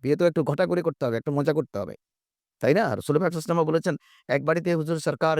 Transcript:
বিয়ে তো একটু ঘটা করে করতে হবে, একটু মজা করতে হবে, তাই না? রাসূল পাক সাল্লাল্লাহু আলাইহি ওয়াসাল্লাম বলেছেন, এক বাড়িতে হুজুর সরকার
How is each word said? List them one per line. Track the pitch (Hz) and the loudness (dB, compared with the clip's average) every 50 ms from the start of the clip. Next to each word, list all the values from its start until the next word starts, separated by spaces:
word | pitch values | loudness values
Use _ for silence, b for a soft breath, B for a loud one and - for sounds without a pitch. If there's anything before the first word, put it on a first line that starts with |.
বিয়ে | - 131 151 | -2 0 2
তো | 170 175 | 2 2
একটু | 175 156 170 | 2 2 2
ঘটা | 143 135 147 - 185 | 0 0 0 0 0
করে | 170 180 175 | 0 0 -2
করতে | 170 165 147 - 139 | -2 -4 -4 -2 -2
হবে, | 123 113 | -2 -2
একটু | 117 - 156 | -2 -2 -2
মজা | 143 143 143 156 | -2 0 0 0
করতে | 147 160 139 - - 101 | 0 0 -2 -4 -6 -8
হবে, | 101 - - - _ _ _ _ _ _ _ _ _ _ _ - | -8 -8 -10 -16 _ _ _ _ _ _ _ _ _ _ _ 0
তাই | - 123 151 | 2 2 4
না? | 202 | 4
রাসূল | 226 151 107 | 2 0 -2
পাক | 98 | -2
সাল্লাল্লাহু | - - 143 156 190 | -2 0 0 2 0
আলাইহি | 170 170 | 0 -2
ওয়াসাল্লাম | 160 151 - 170 170 160 | -4 -4 -2 0 0 2
বলেছেন, | 156 160 165 - 185 147 - b b b b b b | 2 0 0 0 -2 -4 -4 b b b b b b
এক | 131 143 135 | -2 0 2
বাড়িতে | 151 160 170 156 175 170 | 0 0 0 0 0 0
হুজুর | 160 151 156 165 160 | 0 0 -2 -4 -4
সরকার | - 160 139 - 165 160 160 | -2 -4 -2 0 0 0 0